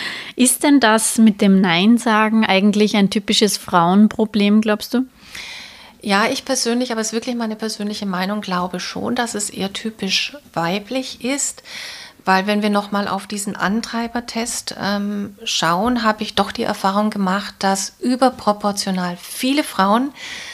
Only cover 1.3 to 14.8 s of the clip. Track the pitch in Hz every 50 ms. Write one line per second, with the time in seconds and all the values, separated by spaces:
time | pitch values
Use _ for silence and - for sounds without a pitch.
1.3 | 202 - 214 196 190 190 190 180 165 175 196 220 240 220 - 240 214 214 214 214
2.3 | 220 220 220 - 190 190 196 208 196 208 214 202 220 208 196 190 - 214 - -
3.3 | 214 - 220 196 - - - - 190 175 170 175 185 208 214 202 - - 220 214
4.3 | - 208 202 202 208 220 214 214 208 214 - - - 240 262 254 _ _ - -
5.3 | - - - - - - - - - - - - - _ - 208 196 196 226 -
6.3 | 269 - - - 262 247 - 233 233 247 254 247 233 220 214 220 220 226 226 262
7.3 | 240 233 233 214 214 214 226 214 220 - 208 208 214 - 208 196 180 180 185 190
8.3 | 208 214 202 - 185 180 180 180 - 180 - - - 175 196 233 240 247 240 233
9.3 | - 208 202 - - 202 185 196 196 - - 220 220 - 202 190 190 - - -
10.3 | - 294 - - - 160 170 170 190 208 202 - 247 269 254 - - - - 247
11.3 | 277 277 - - - - - - - - - - - - - - - _ - 196
12.3 | 190 190 190 208 208 208 214 208 208 202 208 202 202 202 202 - - 196 196 -
13.3 | 214 202 - 208 - - 170 185 208 233 220 - - 226 233 233 - 240 240 -
14.3 | - 226 233 240 - - - - - -